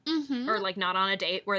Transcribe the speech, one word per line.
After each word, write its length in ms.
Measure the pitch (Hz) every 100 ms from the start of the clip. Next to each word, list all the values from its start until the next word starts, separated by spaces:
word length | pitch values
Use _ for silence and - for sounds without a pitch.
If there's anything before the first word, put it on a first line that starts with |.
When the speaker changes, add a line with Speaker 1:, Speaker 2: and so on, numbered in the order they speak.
| 302
Speaker 1:
Mm-hmm. 420 | 320 180 247 247
Speaker 2:
Or, 100 | 214
like, 180 | 190 185
not 180 | 185 185
on 140 | 196
a 80 | 196
date 260 | 175 190
where, 120 | 202